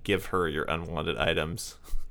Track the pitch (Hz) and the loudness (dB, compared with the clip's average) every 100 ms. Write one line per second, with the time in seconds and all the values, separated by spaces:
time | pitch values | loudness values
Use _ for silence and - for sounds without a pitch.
0 | - 98 - 92 85 76 - 82 82 82 | 0 0 2 0 2 0 0 -2 -2 -4
1 | 85 64 78 82 78 - - - - - | -2 0 2 2 0 -4 -8 -12 0 0
2 | - | 0